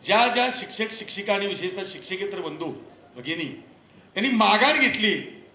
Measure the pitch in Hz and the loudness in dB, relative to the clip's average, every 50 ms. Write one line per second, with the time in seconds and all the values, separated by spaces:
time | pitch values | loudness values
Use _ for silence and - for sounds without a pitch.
0 | - 160 190 220 240 247 - 240 247 254 - - - - - - 220 220 - - | 2 4 4 6 6 4 4 2 2 0 0 -6 -10 -12 -6 -6 -6 -6 -6 -12
1 | 214 - - 196 202 208 202 202 202 196 180 - 170 185 185 196 185 - - 160 | -12 -12 -10 -8 -2 0 0 0 0 -4 -4 -4 -6 -6 -4 -6 -8 -8 -10 -14
2 | - - 190 185 196 196 202 185 175 156 151 151 165 156 117 - - - - - | -10 -10 -6 -6 -6 -6 -6 -6 -8 -8 -8 -6 -8 -8 -8 -10 -14 -20 -20 -20
3 | - - _ 123 120 139 165 156 151 135 - - - - - _ _ _ _ - | -20 -20 _ -12 -8 -6 -6 -6 -6 -8 -8 -12 -18 -20 -20 _ _ _ _ -20
4 | - - _ 190 220 269 254 220 220 196 208 220 240 277 311 294 269 240 - - | -20 -10 _ -2 0 0 4 4 6 6 6 6 6 4 4 4 2 2 2 2
5 | 214 214 170 - - - - - - - | 2 2 2 0 -4 -10 -16 -18 -20 -20